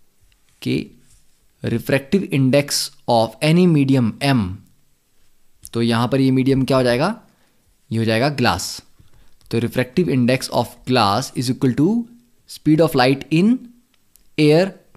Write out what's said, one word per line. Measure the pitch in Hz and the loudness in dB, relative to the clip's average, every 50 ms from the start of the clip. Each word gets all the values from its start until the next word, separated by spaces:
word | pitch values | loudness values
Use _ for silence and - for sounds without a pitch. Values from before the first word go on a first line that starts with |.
| _ _ _ _ _ _ _ _ _ _ _ _ | _ _ _ _ _ _ _ _ _ _ _ _
कि | - 123 127 - - - - _ _ _ - _ _ _ _ _ _ _ _ _ | -6 -4 -4 -4 -4 -8 -16 _ _ _ -20 _ _ _ _ _ _ _ _ _
refractive | - 117 117 113 - - 139 135 139 - - 196 - - - | -6 -4 -4 -4 0 0 0 0 0 0 -2 -2 0 -2 -2
index | 139 135 131 127 143 143 - - - - - - - _ - | 0 2 2 2 2 0 0 -6 -6 -8 -8 -12 -10 _ 0
of | 120 117 110 113 - - 151 156 | 0 2 0 0 -4 -2 0 2
any | 165 175 185 180 160 143 | 4 4 4 4 4 2
medium | 139 131 135 131 120 104 104 - 139 139 135 | 2 2 2 2 0 -2 -2 -4 -2 0 0
M, | 120 98 90 95 - - _ _ _ _ _ _ _ _ _ _ _ _ _ _ _ _ _ _ _ - - | 0 0 -2 -6 -10 -16 _ _ _ _ _ _ _ _ _ _ _ _ _ _ _ _ _ _ _ -20 -10
तो | - 117 | -4 -2
यहाँ | 117 117 117 113 123 117 | 0 0 0 0 0 0
पर | 139 135 | 0 0
ये | 135 131 | 2 2
मीडियम | 131 131 127 135 135 135 131 | 2 2 2 2 0 0 0
क्या | 123 135 | 0 0
हो | 131 | 2
जाएगा? | 127 123 120 123 156 202 226 - - _ _ _ _ _ _ _ _ _ _ _ _ _ | 2 2 0 0 0 -2 -4 -8 -14 _ _ _ _ _ _ _ _ _ _ _ _ _
ये | 113 113 | -4 -2
हो | 113 | 0
जाएगा | 110 110 113 131 151 | 0 0 0 0 -2
ग्लास। | 143 131 123 107 85 90 - - - - - - - _ - - - - - - - _ - - | -2 0 0 0 0 -2 -6 -10 -14 -16 -18 -20 -20 _ -20 -20 -20 -20 -20 -20 -20 _ -12 -6
तो | - 117 | -4 -4
refractive | 117 110 - 127 123 - - 185 175 170 143 | -4 -2 -4 -4 -6 -2 -2 -2 -2 0 0
index | 127 120 117 131 131 - - - - | 0 2 2 0 -2 -2 -4 -4 -4
of | 117 - - - - - | -4 -4 -8 -12 -6 -4
glass | 127 127 107 98 101 117 139 - - - | -4 -2 -2 -2 -2 -2 -4 -6 -8 -6
is | 123 127 | -6 -6
equal | 127 131 139 131 117 - | -4 -2 -2 -2 0 0
to | 147 190 226 240 233 - - - _ _ _ _ _ _ | -2 0 -2 -4 -6 -8 -16 -20 _ _ _ _ _ _
speed | - - _ 151 156 160 165 | -20 -6 _ 0 2 2 2
of | 151 - 131 | 2 2 2
light | 123 131 139 139 - - 160 | 2 2 2 -2 -2 -2 0
in | 160 190 226 247 262 - - - _ _ _ _ _ _ _ _ _ _ _ _ - | 2 2 2 0 -2 -4 -14 -20 _ _ _ _ _ _ _ _ _ _ _ _ 0
air, | 151 151 151 165 190 190 - - _ _ _ | 2 4 4 4 2 0 -4 -12 _ _ _